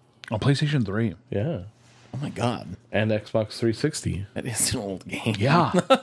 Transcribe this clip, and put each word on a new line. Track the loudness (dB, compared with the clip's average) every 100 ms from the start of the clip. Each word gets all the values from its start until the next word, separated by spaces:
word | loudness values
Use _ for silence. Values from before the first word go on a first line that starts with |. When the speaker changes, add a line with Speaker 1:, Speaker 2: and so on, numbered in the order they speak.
| _ _ -6
Speaker 1:
On | 0
PlayStation | 2 2 2 0 0
three. | 0 -2 -2 -4
Speaker 2:
Yeah. | -2 -2 -4 -8 -18 -20 -20 -14 -8
Speaker 3:
Oh |
my | -8
God. | -2 -2 -2 -6 -14 _
Speaker 2:
And | 0 2
Xbox | 0 0 -2 -2 0
three | 0
sixty. | 0 -2 -2 -4 -4 -6
Speaker 3:
That | -8 -6
is | 0 0
an | 0
old | -4 -8 -8
game. | -4 -2 2
Speaker 1:
Yeah. | 4 4 4
Speaker 3:
<laughs> | 2 4 4